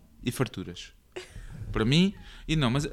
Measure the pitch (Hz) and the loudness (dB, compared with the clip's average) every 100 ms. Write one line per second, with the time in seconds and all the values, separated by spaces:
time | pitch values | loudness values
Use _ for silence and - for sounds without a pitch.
0 | - - - - 120 - 87 87 - - | -16 -6 -6 -2 -4 -4 -10 -12 -16 -20
1 | _ - - - - - - 107 110 151 | _ -18 -16 -16 -14 -12 -4 2 4 6
2 | 190 - - - - 156 127 135 147 | 6 2 -12 -14 0 2 4 2 0